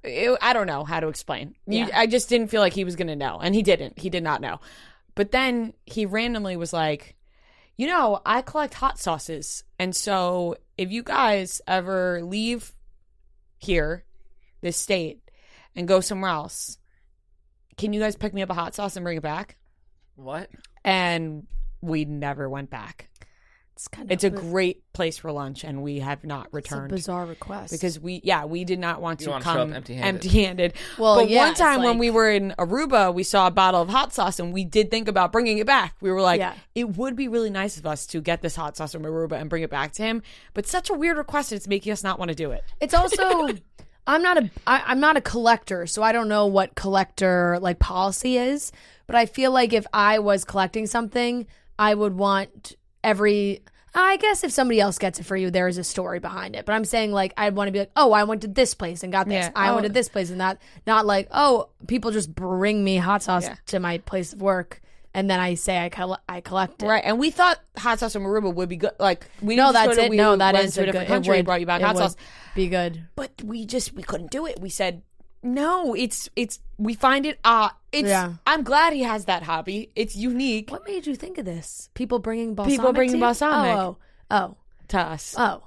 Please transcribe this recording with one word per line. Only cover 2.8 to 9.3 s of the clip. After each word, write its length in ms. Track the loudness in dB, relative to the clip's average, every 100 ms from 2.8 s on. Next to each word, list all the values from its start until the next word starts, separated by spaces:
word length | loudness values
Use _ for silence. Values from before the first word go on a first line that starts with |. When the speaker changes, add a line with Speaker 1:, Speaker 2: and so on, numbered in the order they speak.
Speaker 1:
was 120 | -6 -4
gonna 200 | -6 -4
know, 240 | -6 -4
and 140 | 0 2
he 80 |
didn't. 340 | 4 2 0 -10
He 100 | -6
did 140 | -4
not 180 | -4 -4
know. 180 | -6 -10 -14 -20 -20 _ _ -4
But 160 | 0
then 420 | 2 0 -2 -4 -10 -12
he 200 | -6 -4
randomly 500 | -2 -2 -4 -6 -6
was 160 | -6
like, 420 | -2 -2 -2 -8 -20 _ _ _ _ _ -6
"You 100 | 0
know, 340 | 2 2 0 0
I 160 | -2
collect 320 | 0 -4 -4 -2
hot 240 | -4 -2
sauces, 640 | -4 -4 -6